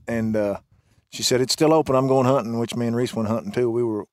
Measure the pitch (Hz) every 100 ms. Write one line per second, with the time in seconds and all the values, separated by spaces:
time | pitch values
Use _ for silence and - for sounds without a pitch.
0 | - 117 110 107 104 98 - _ _ _
1 | _ - 110 127 127 - 156 160 139 131
2 | 135 135 127 135 110 117 117 123 117 117
3 | 123 117 107 113 85 113 123 117 117 104
4 | -